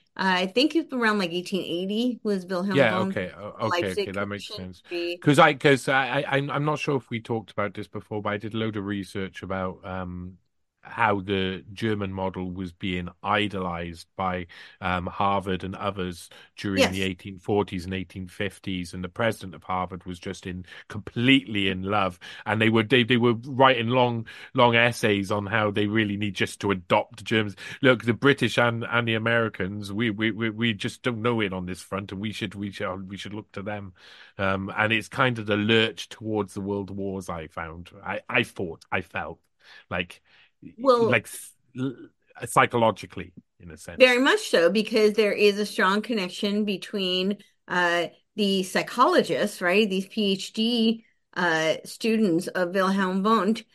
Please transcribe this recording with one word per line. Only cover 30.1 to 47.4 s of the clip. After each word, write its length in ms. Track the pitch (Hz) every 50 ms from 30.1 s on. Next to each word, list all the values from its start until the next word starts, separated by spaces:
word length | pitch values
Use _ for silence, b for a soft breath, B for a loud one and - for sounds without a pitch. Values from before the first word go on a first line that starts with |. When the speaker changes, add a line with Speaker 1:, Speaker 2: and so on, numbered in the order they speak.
| 101 104 110 113
Speaker 2:
we, 180 | 101 104 113 113
we 240 | 107 107 117 117 107
just 300 | 95 - 120 - - -
don't 180 | 131 120 107
know 200 | 107 123 120 113
it 100 | 107 98
on 140 | 92 92 90
this 160 | 90 92 -
front, 320 | - - 98 98 101 98 101
and 80 | 95
we 100 | 104 107
should, 240 | 98 - 113 98 98
we 160 | 101 101 101
should, 380 | 92 - 104 95 92 98 98 92
we 80 | 98 92
should 160 | - 104 101
look 180 | 107 101 _
to 100 | - 101
them." 320 | 95 104 104 104 101 95 - B B B B B B B B -
Um, 340 | 98 95 98 95 95 98 95
and 180 | 101 110 107 113
it's 160 | 113 101 -
kind 280 | - - 135 127 120 113
of 60 | 107
the 120 | 104 104 104
lurch 500 | 104 107 113 113 110 110 104 - - -
towards 460 | - - 107 110 107 107 101 95 -
the 80 | 104
world 280 | 98 98 101 101 101 92
wars 380 | 98 98 98 98 95 98 90 92
I 200 | 87 85 80 76
found. 440 | - - 82 80 82 85 87 - - - 95
I, 180 | 92 98 107 - -
I 140 | 120 127 120
thought, 420 | - - - 101 85 80 - - -
I 100 | - 98
felt 380 | 90 - - 98 82 76 85 - _ _ _ B B B B B B B
like, 320 | 92 90 92 90 - - _ b b b b b b _ - 82 - -
Speaker 1:
Well 320 | 240 269 247 240 226 214
Speaker 2:
like, 160 | 123 113 -
s-, 280 | - - - - - - _ _ _ - 123
l-, 320 | 127 139 117 - - - _ _ _ _ - - 123
psychologically, 840 | - - 143 131 117 - 120 113 110 101 - - 87 - 95 87 90 - - - _ _ _
in 100 | 92 87
a 60 | 76 -
sense. 200 | - - 85 -
Speaker 1:
Very 220 | 254 254 247 247
much 300 | 262 294 381 427 - -
so, 200 | - 190 165 170
because 440 | 190 220 208 - 233 226 214 214 202
there 180 | 220 220 202
is 260 | - - 208 208 196 202
a 80 | 214
strong 360 | 202 - - 208 185 196 208
connection 640 | 208 - 247 214 185 185 - - - 202 202 208 214
between, 720 | 202 196 175 - - - 202 190 180 180 185 185 190 208 b